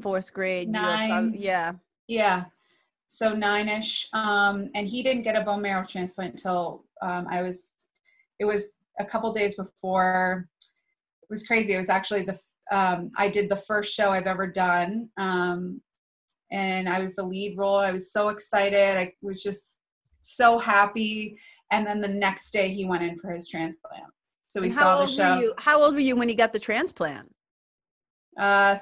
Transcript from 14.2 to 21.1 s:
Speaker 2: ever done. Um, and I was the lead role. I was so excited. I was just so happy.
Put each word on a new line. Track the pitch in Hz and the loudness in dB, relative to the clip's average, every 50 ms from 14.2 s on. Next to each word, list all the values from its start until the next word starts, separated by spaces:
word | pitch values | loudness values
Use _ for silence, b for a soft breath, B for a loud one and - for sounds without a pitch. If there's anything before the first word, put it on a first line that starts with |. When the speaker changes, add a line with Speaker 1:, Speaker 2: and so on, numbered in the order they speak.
| 180 | 0
Speaker 2:
ever | 190 185 180 196 180 | 0 -2 -2 -4 -4
done. | - 196 185 180 175 175 175 180 208 226 233 - _ 196 | 0 0 2 2 4 2 2 0 -2 -6 -8 -8 _ -4
Um, | 196 185 185 180 180 180 175 175 180 180 185 - - _ _ _ _ _ _ _ _ _ _ _ _ _ | -4 -2 0 0 0 0 -2 -2 -4 -8 -8 -12 -16 _ _ _ _ _ _ _ _ _ _ _ _ _
and | - 196 190 190 185 185 185 180 | -6 -4 -2 -2 -2 -2 -2 -2
I | 180 190 | -2 -2
was | 190 190 185 | -2 -4 -6
the | - 190 | -6 -6
lead | 180 185 190 202 208 180 185 | -6 -6 -6 -6 -6 -4 -2
role. | 196 196 196 196 | 0 2 4 4
I | 196 190 | 2 2
was | 185 185 185 - | 0 -2 -6 -4
so | - 214 208 208 | -2 0 0 0
excited. | 208 208 - - - 202 196 202 202 202 196 196 196 185 | 0 -4 -6 -2 0 2 2 4 4 4 4 4 4 0
I | 185 180 - _ | -2 -4 -6 _
was | - 202 190 190 - | -12 -10 -10 -8 -8
just | 202 196 - - _ _ _ _ _ _ _ _ _ _ _ | -8 -8 -8 -12 _ _ _ _ _ _ _ _ _ _ _
so | - - - - 247 233 233 233 | -20 -16 -2 4 6 6 6 6
happy. | 226 226 202 202 202 202 208 226 220 214 | 2 2 4 4 4 4 2 -2 -2 -2